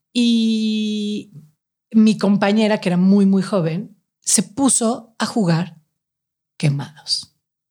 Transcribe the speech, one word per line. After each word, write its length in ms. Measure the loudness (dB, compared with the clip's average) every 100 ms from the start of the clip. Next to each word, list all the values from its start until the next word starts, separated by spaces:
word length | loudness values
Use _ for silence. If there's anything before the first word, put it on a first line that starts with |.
| _
Y 1200 | -2 2 2 0 0 -2 -2 -4 -4 -6 -8 -10 -20 -20 _ _ _ _
mi 260 | 2 4 4
compañera, 640 | 2 2 2 2 2 0
que 80 | 0
era 80 | 2
muy, 300 | 4 4 4
muy 160 | 2
joven, 540 | 0 -2 -2 -4 -10 _ _ _
se 220 | -2 -2
puso 720 | -2 -2 0 0 -2 -4 -10 _
a 80 | -6
jugar 540 | -2 0 0 -2 -10 _ _ _ _ _ _ _ _
quemados. 760 | -4 -2 -8 -16 -8 -8 -8 _ _ _ _